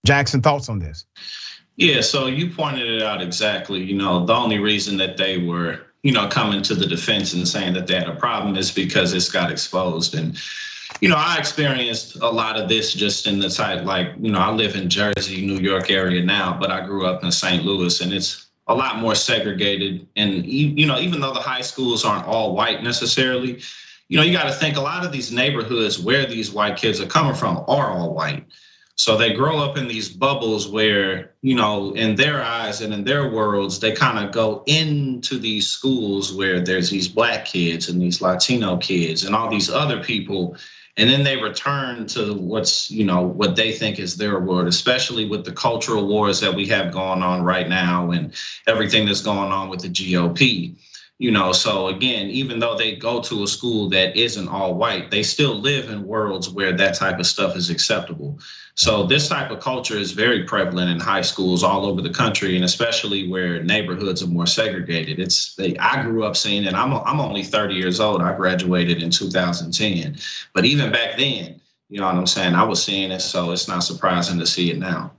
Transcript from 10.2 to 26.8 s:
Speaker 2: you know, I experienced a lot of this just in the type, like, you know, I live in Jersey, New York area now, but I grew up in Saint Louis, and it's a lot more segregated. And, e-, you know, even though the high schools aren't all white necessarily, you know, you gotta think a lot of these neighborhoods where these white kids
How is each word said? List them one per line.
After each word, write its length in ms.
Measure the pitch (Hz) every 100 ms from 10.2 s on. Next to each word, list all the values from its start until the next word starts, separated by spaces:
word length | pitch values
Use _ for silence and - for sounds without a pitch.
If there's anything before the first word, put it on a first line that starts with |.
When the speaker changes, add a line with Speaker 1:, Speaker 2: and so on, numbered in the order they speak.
| 80 - - - - - - -
Speaker 2:
you 80 | 190
know, 80 | 156
I 180 | 160 165
experienced 760 | 143 - 147 131 120 113 - -
a 120 | 117
lot 280 | 113 110 110
of 100 | 92
this 260 | 113 -
just 320 | - 107 - 110
in 140 | 98
the 100 | 95
type, 340 | 87 104 90
like, 300 | 95 92 90 -
you 140 | 110
know, 60 | 98
I 120 | 95
live 220 | 110 104
in 140 | 101 92
Jersey, 560 | 92 104 98 98 95 98
New 120 | 95
York 320 | 95 95 92
area 340 | 95 92 90
now, 320 | 90 101 92 90
but 120 | 95
I 160 | 92 92
grew 180 | 98
up 180 | 92 90
in 80 | 90
Saint 340 | - 95 90
Louis, 360 | 85 98 90 -
and 120 | 90
it's 340 | 98 87 - - _ -
a 80 |
lot 240 | 120 131 110
more 160 | 113
segregated. 920 | 107 - 113 101 92 101 98 98 90 - -
And, 300 | 104 92 87
e-, 280 | 135 147 147
you 100 | 151
know, 120 | 131
even 220 | 180 160
though 140 | 139
the 60 | 123
high 200 | 143 127
schools 440 | 123 - 127 113
aren't 220 | 113 101 90
all 280 | 113 107
white 280 | 92 117 107
necessarily, 760 | 117 123 123 - 131 127 127 120 - - - - _
you 80 | 156
know, 60 |
you 100 | 156
gotta 200 | 175 147
think 240 | 139 156 143
a 40 |
lot 240 | 139 175
of 80 | 180
these 180 | 143 117
neighborhoods 680 | 120 135 147 113 123 107 92
where 260 | 90 139
these 260 | 135 117 101
white 260 | 104 104
kids 240 | -